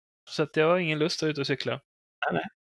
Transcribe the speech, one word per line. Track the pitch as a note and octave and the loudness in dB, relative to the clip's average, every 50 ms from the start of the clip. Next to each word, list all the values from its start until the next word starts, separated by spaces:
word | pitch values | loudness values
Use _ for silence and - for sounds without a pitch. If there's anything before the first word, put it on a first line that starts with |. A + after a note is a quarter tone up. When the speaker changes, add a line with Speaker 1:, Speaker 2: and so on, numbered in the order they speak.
| _ _ _ _ _ - | _ _ _ _ _ -8
Speaker 1:
Så | - - D#3 | -4 -2 -2
att | C#3+ - D#3+ | 0 2 2
jag | D#3 D#3+ | 4 4
har | F3 F#3 | 4 2
ingen | F3+ D#3+ D#3 D3+ | 2 0 0 0
lust | D3+ - - - - | 0 0 0 0 -2
att | D#3 | -2
ut | D3+ D3 | 0 -2
och | C#3 C#3 | -2 -2
cykla. | C#3+ C3 - B2+ A#2+ C#3 - _ _ _ _ _ _ - - | -2 -2 -2 -4 -6 -6 -8 _ _ _ _ _ _ -6 -4
Speaker 2:
Nej, | C#3+ - | -2 -2
nej. | E2 - - - _ _ _ _ | -2 -2 -4 -10 _ _ _ _